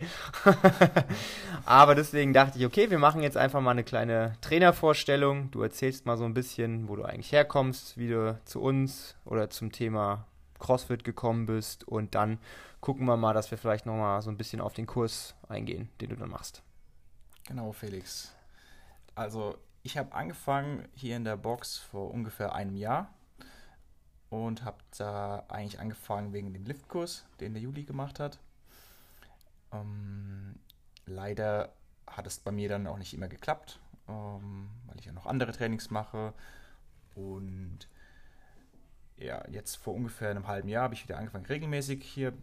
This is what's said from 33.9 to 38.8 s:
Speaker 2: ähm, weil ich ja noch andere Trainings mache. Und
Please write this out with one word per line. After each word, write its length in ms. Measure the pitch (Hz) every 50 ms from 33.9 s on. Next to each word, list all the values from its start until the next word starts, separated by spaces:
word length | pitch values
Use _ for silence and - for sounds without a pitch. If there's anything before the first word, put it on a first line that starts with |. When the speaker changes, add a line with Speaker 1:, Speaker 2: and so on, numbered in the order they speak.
| - - - -
Speaker 2:
ähm, 640 | 107 107 104 104 104 98 101 101 98 98 98 104 107 117 - -
weil 120 | - -
ich 60 | -
ja 60 | 95
noch 140 | 95 90 -
andere 260 | - - 131 123 113
Trainings 380 | 113 - 120 113 113 110 - -
mache. 440 | 110 107 110 - - 110 107 110 107 - - - - - - - - - - - - - - - -
Und 680 | 101 98 98 95 98 98 95 95 95 95 92 - - - - - - - - - - - - - - - - - - - - - -